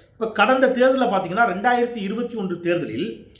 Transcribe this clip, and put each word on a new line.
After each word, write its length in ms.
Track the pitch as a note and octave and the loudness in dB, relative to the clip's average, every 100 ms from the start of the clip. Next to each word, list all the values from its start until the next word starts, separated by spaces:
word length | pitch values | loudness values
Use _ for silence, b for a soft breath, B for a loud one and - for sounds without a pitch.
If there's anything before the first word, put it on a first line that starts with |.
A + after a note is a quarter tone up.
| B | B
இப்ப 200 | - G#3+ | -8 -4
கடந்த 340 | - A3 C4 B3+ | 2 4 4 2
தேர்தல்ல 400 | A#3+ C4 C4 A3 | 4 2 4 2
பாத்தீங்கன்னா, 400 | G3 E3+ F3+ F3+ | 0 0 0 0
ரெண்டாயிரத்தி 500 | F3+ A#3+ A#3+ A#3+ A#3 | 0 0 2 0 -4
இருபத்தி 400 | G3 A3+ A#3+ A3+ | -6 -4 -6 -6
ஒன்று 240 | F#3 E3+ | -6 -4
தேர்தலில் 720 | E3+ D#3+ A#2 A2+ A3 - - | -2 -2 -2 -6 -6 -8 -16